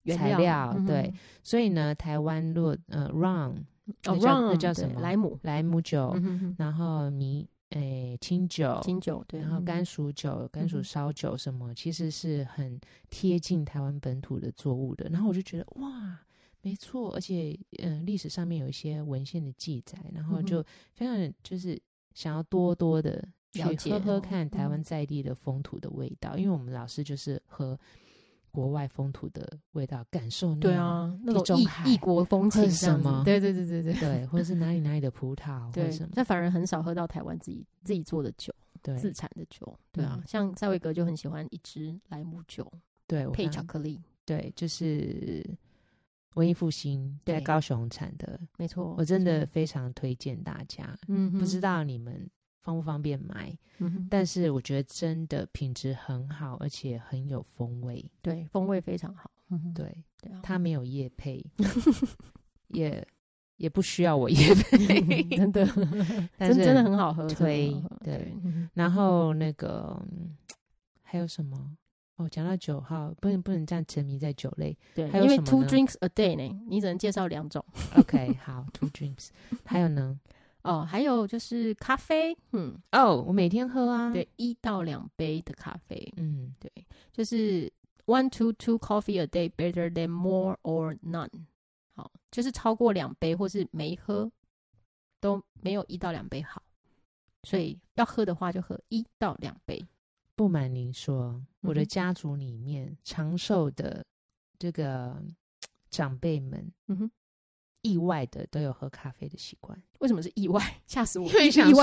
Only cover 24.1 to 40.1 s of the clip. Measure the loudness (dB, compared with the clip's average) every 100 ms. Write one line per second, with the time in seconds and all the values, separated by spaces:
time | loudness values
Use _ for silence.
24.1 | 0 0 -2 -2 -2 -2 -2 -4 -4 -4
25.1 | -4 -4 -6 -6 -6 -6 -10 -10 -8 -8
26.1 | -8 -8 -2 0 0 -4 -10 -10 -8 -6
27.1 | -6 -6 -8 _ -8 -6 -8 _ -20 _
28.1 | _ _ _ _ -4 -2 -2 -4 -4 -6
29.1 | -6 -10 -10 -12 -14 _ -6 -6 -6 -6
30.1 | -6 -4 -2 0 4 4 4 2 0 -2
31.1 | -4 0 2 4 6 4 2 4 4 6
32.1 | 4 4 4 6 6 6 6 4 4 4
33.1 | 4 6 6 6 0 0 -2 0 0 0
34.1 | 0 0 0 0 0 0 0 0 0 -2
35.1 | -4 -6 -6 -8 -8 -8 -2 -2 -2 -6
36.1 | -2 0 2 2 2 0 -2 -2 -2 -4
37.1 | -6 -8 -8 -10 -14 -14 _ -4 -4 -2
38.1 | -4 -4 -6 -12 -14 _ -14 -8 -4 -4
39.1 | -6 -12 -12 -16 -16 -18 -20 _ -4 -4